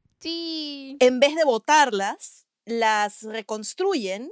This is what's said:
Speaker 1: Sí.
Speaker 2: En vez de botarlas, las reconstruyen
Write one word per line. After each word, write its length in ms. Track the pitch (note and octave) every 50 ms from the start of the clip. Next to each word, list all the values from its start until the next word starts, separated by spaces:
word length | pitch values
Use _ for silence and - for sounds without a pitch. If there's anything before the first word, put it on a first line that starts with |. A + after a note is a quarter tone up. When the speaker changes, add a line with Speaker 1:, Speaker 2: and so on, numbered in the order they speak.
| _ _ _ _
Speaker 1:
Sí. 760 | - D#4+ E4 E4+ E4+ E4 E4 D#4 D4+ D4 C#4+ C#4 C4+ C4+ C4+ C#4
Speaker 2:
En 180 | B3+ B3+ B3+ B3+
vez 140 | C#4+ C#4+ D4+
de 100 | E4 D#4+
botarlas, 1000 | D4 A#3+ A3 - - D4 D#4 D4 C4 G#3 G3 G3 G3+ C4+ - - - - - _ _ _ _ _
las 580 | G#3 A#3 A#3 A3+ A3 A3 G#3 G#3 G3+ G3+ - -
reconstruyen 1040 | A3 G#3+ A3 G#3 - A3 G#3+ G#3+ - - - F#4 G4 G4 C#4+ G#3+ F#3 F#3 G3+ A#3+ D#4+